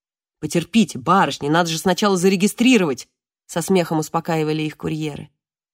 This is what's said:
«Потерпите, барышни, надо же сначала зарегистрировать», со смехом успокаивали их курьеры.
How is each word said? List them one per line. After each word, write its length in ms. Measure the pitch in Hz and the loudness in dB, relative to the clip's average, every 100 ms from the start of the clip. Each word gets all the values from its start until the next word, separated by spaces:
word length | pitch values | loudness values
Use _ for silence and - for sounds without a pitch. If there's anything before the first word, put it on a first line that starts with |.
| _ _ _ _ | _ _ _ _
«Потерпите, 600 | 151 170 160 233 180 135 | -4 -4 0 2 2 0
барышни, 480 | 120 190 143 - 143 | 0 2 2 -2 0
надо 220 | 165 170 | 0 0
же 80 | 160 | -2
сначала 400 | 190 180 208 190 | -2 0 0 2
зарегистрировать», 880 | 190 190 196 - 247 233 165 123 - _ _ _ - | 2 2 0 2 4 4 2 -4 -10 _ _ _ -10
со 160 | 175 | -6
смехом 380 | 160 185 165 160 | 0 0 2 -2
успокаивали 640 | 156 165 160 160 156 156 | -2 -4 -2 -2 -2 -2
их 140 | 156 - | -6 -6
курьеры. 520 | 165 156 156 143 151 _ _ _ _ | -8 -6 -6 -10 -16 _ _ _ _